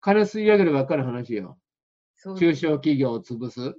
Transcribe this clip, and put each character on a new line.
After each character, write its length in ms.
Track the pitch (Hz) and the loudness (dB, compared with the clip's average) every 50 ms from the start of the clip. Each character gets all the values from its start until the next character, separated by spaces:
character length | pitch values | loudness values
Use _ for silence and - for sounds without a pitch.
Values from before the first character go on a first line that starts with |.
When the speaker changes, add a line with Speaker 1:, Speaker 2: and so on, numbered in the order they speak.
Speaker 1:
金 200 | - 196 202 214 | 0 2 4 4
吸 180 | 208 202 214 220 | 2 0 -2 0
い 100 | 214 214 | 2 4
上 80 | 208 202 | 4 6
げ 60 | 190 | 4
る 80 | 165 | 4
ば 100 | 147 135 | 2 2
っ 40 | 135 | 0
か 100 | 135 160 | 0 -2
り 60 | 143 | -2
の 60 | 131 127 | -2 -4
話 260 | 120 123 120 113 117 | -6 -8 -8 -8 -8
よ。 240 | 104 92 87 - _ _ _ _ _ _ _ _ _ _ _ _ | -8 -8 -10 -14 _ _ _ _ _ _ _ _ _ _ _ _
Speaker 2:
そ 160 | _ - 190 | _ -16 -12
う 60 | 190 185 | -4 0
で 160 | 175 170 156 | 2 2 2
す。 60 | 135 | 2
Speaker 1:
中 80 | 160 156 | 0 -2
小 40 | 151 | -2
企 220 | 139 - 156 147 135 | 0 0 0 0 2
業 140 | 135 123 | 0 0
を 80 | 117 110 | -2 -4
潰 300 | 92 - 120 113 123 120 | -8 -10 -10 -10 -10 -10
す。 100 | - 127 123 143 - | -10 -10 -10 -10 -12